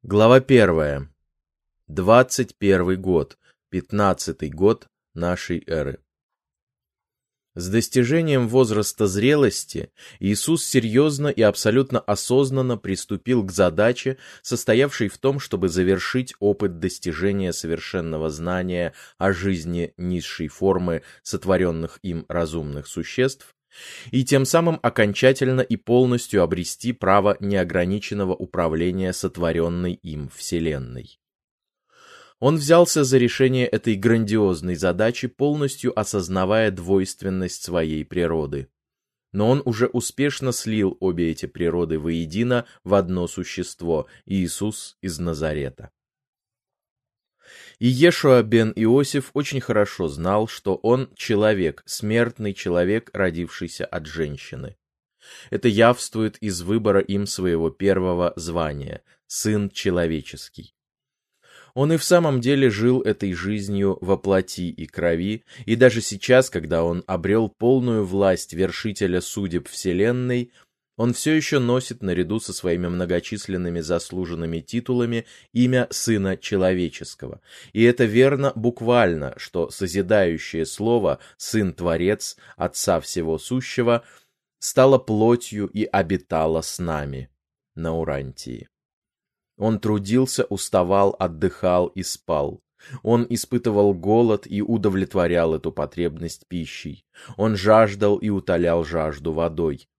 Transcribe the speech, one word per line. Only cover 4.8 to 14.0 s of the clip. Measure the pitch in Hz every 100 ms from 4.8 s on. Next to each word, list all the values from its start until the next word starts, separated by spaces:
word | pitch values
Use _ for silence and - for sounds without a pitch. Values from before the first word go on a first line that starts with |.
| - _ _
нашей | 82 87 90 - 85 -
эры. | 80 69 65 _ _ _ _ _ _ _ _ _ _ _ _ _ _ _
С | 87 87
достижением | 110 - 127 120 160 165 135 117
возраста | 123 120 107 104 - 104
зрелости | 98 120 151 127 - - 82 - _ - -
Иисус | 95 104 - 165 -
серьезно | 131 113 117 151 139 147
и | -
абсолютно | 107 101 110 120 135 120
осознанно | - 104 - 127 139 135 127 113
приступил | - 95 - 98 - 123
к | 95
задаче, | 87 90 82 110 123